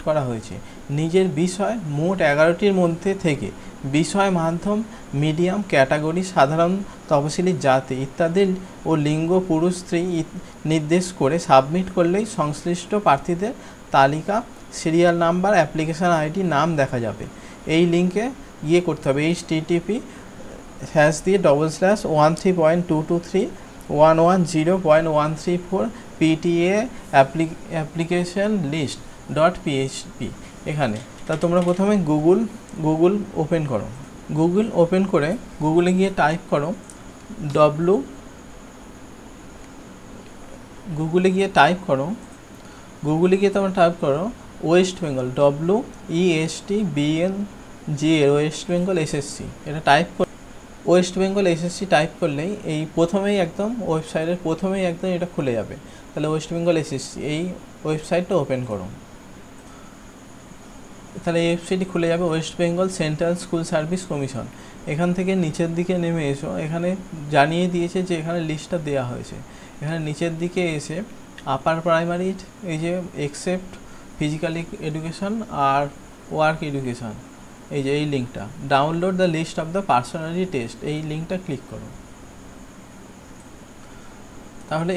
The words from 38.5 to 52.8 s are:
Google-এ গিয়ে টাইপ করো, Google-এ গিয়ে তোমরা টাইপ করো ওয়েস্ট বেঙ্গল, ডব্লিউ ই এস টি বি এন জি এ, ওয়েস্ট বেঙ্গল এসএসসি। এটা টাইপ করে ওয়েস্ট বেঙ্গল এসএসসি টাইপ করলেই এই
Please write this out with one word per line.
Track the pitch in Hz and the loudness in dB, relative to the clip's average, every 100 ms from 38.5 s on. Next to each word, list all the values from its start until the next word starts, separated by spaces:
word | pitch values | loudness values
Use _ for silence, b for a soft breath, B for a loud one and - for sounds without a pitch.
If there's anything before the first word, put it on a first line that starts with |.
| - - - - - - - - - - - - - - - - - - - - - - - 214 151 | -20 -20 -20 -20 -20 -20 -20 -20 -20 -20 -18 -18 -18 -20 -20 -18 -18 -18 -18 -18 -18 -18 -16 -10 -4
Google-এ | 160 180 185 185 | 0 4 4 4
গিয়ে | 190 165 | 2 6
টাইপ | 143 180 - | 6 4 0
করো, | 131 147 233 - - - - B B B - 147 | 0 0 -6 -10 -20 -20 -20 B B B -8 -2
Google-এ | 160 180 190 | 2 4 4
গিয়ে | 196 196 | 2 2
তোমরা | 196 190 | 0 4
টাইপ | 170 175 156 | 2 4 0
করো | 143 214 - - - 160 | 0 -2 -8 -16 -6 2
ওয়েস্ট | 175 185 - | 4 4 0
বেঙ্গল, | 160 131 127 127 | -4 -2 -2 4
ডব্লিউ | 143 147 165 214 - - - 165 | 4 4 2 2 0 -10 -4 2
ই | 180 156 | 2 2
এস | 160 - - | 0 -4 -4
টি | 208 190 143 | -2 0 0
বি | 147 160 185 | 0 2 0
এন | 196 202 - - - - 143 | -2 -6 -10 -18 -12 -6 0
জি | 156 160 139 | 2 4 6
এ, | |
ওয়েস্ট | 147 151 151 - | 4 2 -2 -2
বেঙ্গল | 180 180 180 147 | 0 2 0 0
এসএসসি। | 147 - - 151 - 151 | -2 -6 -10 -12 -12 -8
এটা | 151 151 | -2 4
টাইপ | 143 175 - | 4 4 -2
করে | 185 - - - - - - | -4 -4 -20 -20 -20 -8 4
ওয়েস্ট | 180 180 190 | 4 4 0
বেঙ্গল | 190 196 190 | 0 2 2
এসএসসি | 165 175 - 190 156 | 2 -2 -6 2 2
টাইপ | 165 - | 2 -2
করলেই | 165 143 170 202 - | -2 -2 -4 -6 -4
এই | 156 | -4